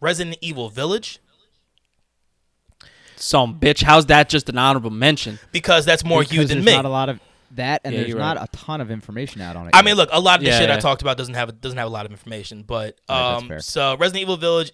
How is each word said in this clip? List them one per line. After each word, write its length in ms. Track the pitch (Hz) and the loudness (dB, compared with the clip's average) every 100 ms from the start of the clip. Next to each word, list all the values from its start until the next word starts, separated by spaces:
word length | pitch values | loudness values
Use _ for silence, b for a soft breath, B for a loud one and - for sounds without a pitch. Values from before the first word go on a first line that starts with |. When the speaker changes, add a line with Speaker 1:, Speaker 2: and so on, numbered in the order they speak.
Speaker 1:
Resident 360 | 156 170 170 165 | -4 -4 -6 -8
Evil 280 | 170 139 113 | -10 -8 -8
Village. 520 | 113 151 214 - - _ _ _ _ _ _ _ _ _ _ _ _ _ _ _ _ b b b - | -6 -4 -4 -6 -18 _ _ _ _ _ _ _ _ _ _ _ _ _ _ _ _ b b b -12
Speaker 2:
Some 420 | - 143 120 156 | -2 0 0 2
bitch, 240 | 147 147 | 2 4
how's 240 | 147 160 147 | 6 6 8
that 220 | 147 147 | 4 6
just 200 | 151 - | 0 -2
an 100 | 123 | 0
honorable 320 | 135 135 113 | 2 2 -2
mention? 480 | 110 139 147 117 107 _ | 0 0 0 -6 -12 _
Speaker 1:
Because 340 | 175 175 165 | -6 4 4
that's 200 | 151 165 | 4 2
more 180 | 165 165 | 2 2
you 60 | 139 | 2
Speaker 3:
Because 200 | 160 143 | 2 2
Speaker 1:
than 80 | 147 | 4
Speaker 3:
there's 80 | 208 | 4
Speaker 1:
me. 60 | |
Speaker 3:
not 120 | 151 | 4
a 40 | 135 | 2
lot 200 | 131 135 | -2 -4
of 100 | 117 _ _ _ | -6 _ _ _
that, 280 | 127 127 151 | -8 -4 -4
and 80 | 139 | -4
Speaker 2:
Yeah, 60 | 113 | -6
Speaker 3:
there's 100 | 120 | -4
Speaker 2:
you're 80 | 113 | -4
Speaker 3:
not 180 | 156 147 | -4 -6
Speaker 2:
right. 120 | - | -8
Speaker 3:
a 40 | - | -12
ton 240 | - 156 | -10 -8
of 100 | 110 | -8
information 500 | 110 - 107 139 107 | -10 -10 -12 -10 -10
out 160 | 90 85 | -12 -12
on 100 | 85 | 4
it 40 | |
Speaker 1:
I 40 | 185 | 6
Speaker 3:
yet. 60 | |
Speaker 1:
mean, 100 | 208 208 | 6 2
look, 120 | 160 | 2
a 80 | 160 | 2
lot 180 | 180 180 | 2 2
of 60 | |
the 60 | 139 | 4
Speaker 2:
Yeah, 80 | 117 | 2
Speaker 1:
shit 120 | 113 | 2
I 40 | |
Speaker 2:
yeah. 60 | - | 0
Speaker 1:
talked 220 | 143 135 | 0 -2
about 140 | 139 127 | -4 -4
doesn't 180 | 123 | -6
have, 260 | 123 117 110 | -6 -8 -8
doesn't 180 | 131 127 | -12 -8
have 80 | 113 | -8
a 20 | |
lot 140 | 110 104 | -8 -12
of 60 | |
information, 500 | 101 117 110 98 107 | -16 -14 -14 -14 -18
but, 200 | 104 117 | -8 -8
Speaker 3:
Right, 100 | 107 - - | -8 -14 -6
that's 340 | 135 123 120 | -2 -2 -4
Speaker 1:
um, 60 | 120 | -8
Speaker 3:
fair. 120 | 78 | -12
Speaker 1:
so 360 | - 156 139 131 | -8 -2 -2 0
Resident 260 | 180 190 | -2 -2
Evil 140 | 190 175 | -6 -2
Village 340 | 170 170 160 | 0 0 -2